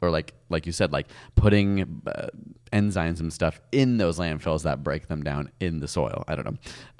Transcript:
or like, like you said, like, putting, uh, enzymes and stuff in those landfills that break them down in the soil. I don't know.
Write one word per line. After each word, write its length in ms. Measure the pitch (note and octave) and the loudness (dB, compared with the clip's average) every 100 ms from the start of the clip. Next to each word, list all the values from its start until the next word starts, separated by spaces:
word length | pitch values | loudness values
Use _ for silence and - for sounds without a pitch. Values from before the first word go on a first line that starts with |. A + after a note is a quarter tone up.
or 80 | F2 | 0
like, 220 | D#2+ - - - | 0 -2 -14 -4
like 160 | E2 | -4
you 80 | E2+ | -2
said, 180 | E2 F2+ | 0 0
like, 160 | C#2+ - - - | 0 -4 -12 2
putting, 680 | - G#2 G#2 G2+ G2 F#2 D#2+ - | 4 6 6 4 2 0 -6 -8
uh, 220 | - - - - - - | -6 -8 -10 -18 -20 -2
enzymes 480 | G#2 G#2 F#2+ E2 E2 | 0 2 2 0 -2
and 100 | D#2+ | -4
stuff 300 | - E2 - - | 0 -2 -2 -2
in 260 | C#3 C3 A#2 | 2 4 4
those 200 | F2 D#2+ | 2 2
landfills 440 | E2+ D#2 E2 D#2 | -2 -2 -2 0
that 200 | D#2 C#2 | 0 -2
break 260 | C#2+ D2+ - | -2 -4 -4
them 140 | D#2 | -6
down 280 | D2 C#2+ C#2+ - | -4 -4 -6 -4
in 200 | F#2 D#2+ | -4 -2
the 60 | D2 | -4
soil. 360 | - B1 - - | -2 -2 -2 -6
I 80 | |
don't 120 | D#2 - | -6 -6
know. 100 | - - - - | -8 -12 -18 -20